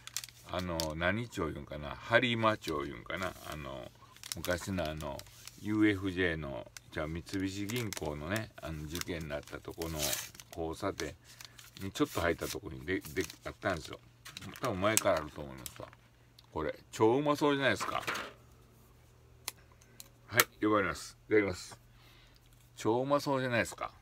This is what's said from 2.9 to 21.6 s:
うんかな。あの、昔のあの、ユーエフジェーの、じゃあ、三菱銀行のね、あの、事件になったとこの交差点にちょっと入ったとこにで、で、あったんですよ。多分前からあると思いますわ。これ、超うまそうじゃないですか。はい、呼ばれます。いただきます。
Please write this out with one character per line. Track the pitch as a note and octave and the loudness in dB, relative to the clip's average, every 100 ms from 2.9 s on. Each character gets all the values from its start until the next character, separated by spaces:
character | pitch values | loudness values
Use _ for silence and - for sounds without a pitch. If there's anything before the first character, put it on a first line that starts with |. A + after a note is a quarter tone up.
う | A#1 | -8
ん | - | -8
か | F2 | -4
な。 | F2+ C#2 - | -4 -6 -8
あ | D2+ | -8
の、 | C#2 C2 - - - - - F2+ | -8 -10 -12 -16 -20 -18 -8 -6
昔 | E2 F2 - | -2 -2 0
の | F#2 | -2
あ | D#2 | -2
の、 | D#2 D2 C#2 - - - - | -4 -6 -8 -12 -18 -18 -10
ユ | G#2 G#2+ | -2 4
ー | G#2+ | 6
エ | G2 | 4
フ | F#2+ | 0
ジ | F2+ | 2
ェ | F2+ | 2
ー | D#2+ | 2
の、 | C#2+ B1 - - - | -4 -8 -10 -16 -10
じ | E2 | -6
ゃ | |
あ、 | D#2 | -4
三 | E2 | -4
菱 | - G2 F#2+ G2 G2+ | -4 -4 -2 -4 -4
銀 | B2 A2 | -4 -4
行 | - D#2 D2 | -4 -4 -4
の | D#2 | -2
ね、 | G#2+ A2 - | -4 -4 -10
あ | D#2+ | -8
の、 | D#2 D#2 | -8 -6
事 | E2+ | -6
件 | - E2 | -6 -6
に | D#2 | -4
な | D2 | -6
っ | |
た | - D2+ | -6 -12
と | - | -10
こ | D2+ D#2+ | -6 -6
の | D#2+ C#2 - - - - | -2 0 -2 -4 -14 -14
交 | - E2 D#2 | -6 -6 -4
差 | G2 | -4
点 | E2 D2+ - - - - - - - | -4 -8 -8 -18 -20 -18 -18 -20 -10
に | F#2+ | -10
ち | - | -2
ょ | - | 0
っ | |
と | - | 2
入 | E2+ | 0
っ | D#2+ | 0
た | D#2 | -4
と | - | -6
こ | - | -8
に | C2 C#2+ | -10 -2
で、 | G2 | -2
で、 | D#2 D2 F2 - - | -2 -4 -4 -6 -12
あ | |
っ | - | -4
た | G2+ | -2
ん | E2+ | -2
で | |
す | - | -6
よ。 | - - - - - G2 - | -12 -16 -20 -16 -14 -14 -6
多 | B2+ | -4
分 | F#2+ | 2
前 | G#2 A2 | 4 6
か | G#2 | 6
ら | E2 | 4
あ | |
る | D2+ | 0
と | - | -8
思 | C#2 | -10
い | C2 | -10
ま | B1 | -12
す | - | -12
わ。 | B1 - - - - - - | -14 -16 -20 -20 -20 -20 -8
こ | - | -4
れ、 | D#2 - - | -2 -4 -10
超 | - A2 C3 | 4 6 6
う | |
ま | D3 D3 | 4 4
そ | D3 | 4
う | C#3 | 4
じ | |
ゃ | |
な | C3 | 4
い | |
で | G2+ | 2
す | - | 0
か。 | - - - - - - - - - - - - - - - - - - - - - - - - | -2 -2 -4 -6 -12 -20 -20 -20 -20 -20 -20 -20 -20 -20 -12 -12 -12 -20 -20 -20 -20 -20 -20 4
は | A2+ | 6
い、 | - - G#2+ | 6 4 4
呼 | |
ば | G#2+ | 6
れ | F2+ | 4
ま | D2+ | 0
す。 | - - - | -8 -16 4
い | |
た | G#2+ | 6
だ | |
き | G2 | 6
ま | |
す。 | F2+ | 0